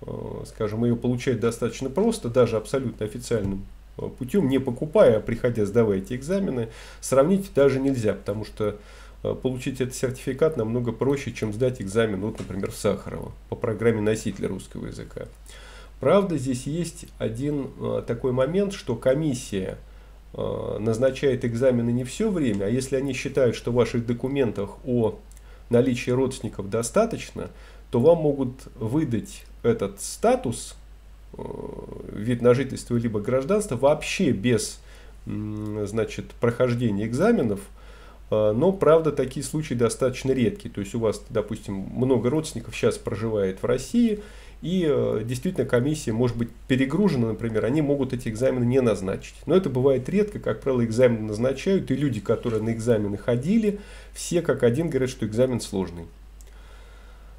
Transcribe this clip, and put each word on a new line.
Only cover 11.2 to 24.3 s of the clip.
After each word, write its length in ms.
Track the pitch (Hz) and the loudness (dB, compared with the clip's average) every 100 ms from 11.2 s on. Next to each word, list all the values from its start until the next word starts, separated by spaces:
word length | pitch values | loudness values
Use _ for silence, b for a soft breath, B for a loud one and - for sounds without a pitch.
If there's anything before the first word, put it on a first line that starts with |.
| 120 | -4
чем 220 | - 110 | -6 -4
сдать 280 | 104 127 123 | 0 -2 -2
экзамен, 380 | 95 110 113 95 | -2 0 0 0
вот, 180 | 107 - | -4 -6
например, 320 | - 95 98 | -8 -6 -6
в 40 | - | -2
Сахарово 560 | 104 95 - - - - - | 0 0 -4 -10 -10 -14 -12
по 80 | - | -6
программе 460 | 113 101 113 113 | -4 2 2 4
носителя 480 | 104 110 107 95 98 | 2 0 -2 -4 -4
русского 380 | 95 - - - | -6 -10 -12 -10
языка. 400 | - 55 - 50 - B B B B B - | -10 -14 -12 -14 -16 B B B B B -2
Правда, 360 | 127 196 180 151 | 4 4 4 -2
здесь 260 | 131 127 143 | -2 -4 -4
есть 380 | 160 160 - - - | -4 -4 -8 -16 -6
один, 480 | 113 117 143 147 123 - | -6 -4 -4 -4 -6 -6
э, 240 | 117 113 110 | -4 -4 -4
такой 280 | 120 131 | -2 0
момент, 400 | 123 131 185 196 | 0 2 2 0
что 240 | 196 - 117 | -4 -6 -2
комиссия, 800 | 135 139 156 120 - 98 92 - b b b b - | 2 2 2 -2 -4 -4 -4 -8 b b b b -14
э, 440 | - 104 - - - | -6 -4 -4 -4 -4
назначает 640 | 110 113 131 131 143 120 123 | -2 2 2 2 0 2 0
экзамены 460 | 113 131 120 117 | 2 2 4 2
не 120 | 120 | 0
все 260 | 131 - 220 | -2 -2 0
время, 360 | 185 131 98 98 | 2 0 0 0
а 20 | |
если 300 | 123 123 131 | 0 0 -2
они 160 | 139 | -2
считают, 420 | 123 139 143 123 107 | -4 -2 2 2 2
что 160 | - | -2
в 40 | 120 | 2
ваших 300 | 120 120 117 | 2 0 -2
документах 640 | 123 131 | -2 -2